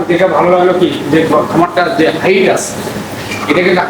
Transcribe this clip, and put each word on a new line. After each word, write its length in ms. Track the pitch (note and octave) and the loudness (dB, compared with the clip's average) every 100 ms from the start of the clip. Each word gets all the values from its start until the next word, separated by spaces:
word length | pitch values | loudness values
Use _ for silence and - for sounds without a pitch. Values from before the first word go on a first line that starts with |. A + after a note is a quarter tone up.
| E3 | 0
দেখে 180 | E3+ F#3 | 2 2
ভালো 260 | D#3 E3+ | 2 2
লাগলো 220 | F3+ F#3 | 2 2
কি, 300 | F3+ E3 - C#3 | 2 0 -2 0
যে 160 | D#3 D#3 D3+ - | 0 2 0 0
খাবারটার 460 | D#3 F3 F3+ E3 - | 0 0 0 -2 0
যে 140 | D#3+ D#3 | 0 0
হাইট 280 | F3 F#3+ - | 0 2 2
আছে, 240 | - - - - - - - - - - | 0 -4 -8 -8 -8 -8 -10 -8 -8 -2
এটা 140 | E3+ | 0
কিন্তু 200 | F3+ F3+ F3 | 2 0 2